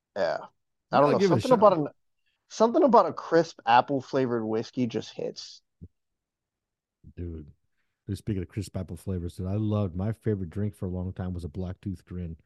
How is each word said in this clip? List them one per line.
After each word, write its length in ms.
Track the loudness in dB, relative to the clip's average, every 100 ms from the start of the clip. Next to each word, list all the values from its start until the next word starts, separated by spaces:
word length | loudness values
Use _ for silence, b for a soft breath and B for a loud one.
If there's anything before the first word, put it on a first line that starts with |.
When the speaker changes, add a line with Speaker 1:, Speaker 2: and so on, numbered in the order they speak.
| _ -4
Speaker 1:
Yeah. 220 | -2 -4 -8 _ _ _ -2
Speaker 2:
You 80 | 2
Speaker 1:
I 20 |
don't 100 | 4
Speaker 2:
gotta 20 |
Speaker 1:
know. 60 | 4
Speaker 2:
give 140 | 2
it 60 | 2
a 20 |
Speaker 1:
Something 120 | 4
about 200 | 6 6
Speaker 2:
shot. 60 | 6
Speaker 1:
an, 100 | -2 -8 _ _ _ _ _
something 320 | 2 2 4
about 220 | 6 6 4
a 60 |
crisp 480 | 0 0 2 2 -2 2
apple 340 | 4 4 -2
flavored 440 | -2 -2 0 0
whiskey 420 | -2 -4 -4 -4 -2
just 260 | -2 -8
hits. 480 | -8 -8 -8 -16 -20 _ -20 -20 _ _ _ _ _ _ _ _ _ _ _ -20 -14
Speaker 2:
Dude. 300 | -12 -12 -16 _ _ _ _ _ -10
Dude, 120 | -8
speaking 240 | -6 -6
of 60 | -6
crisp 280 | -8 -8 -10
apple 200 | -10 -10
flavors, 400 | -8 -6 -6 -8
dude, 100 | -4
I 80 | -2
loved, 400 | 0 0 -2 -4
my 160 | -6
favorite 380 | -4 -2 -2 -4
drink 240 | -6 -6
for 120 | -6 -6
a 40 |
long 220 | -6 -6
time 200 | -6 -8
was 120 | -6
a 40 | -8
Black 320 | -8 -8 -8
Tooth 240 | -10 -10
Grin. 320 | -10 -10 -10 -12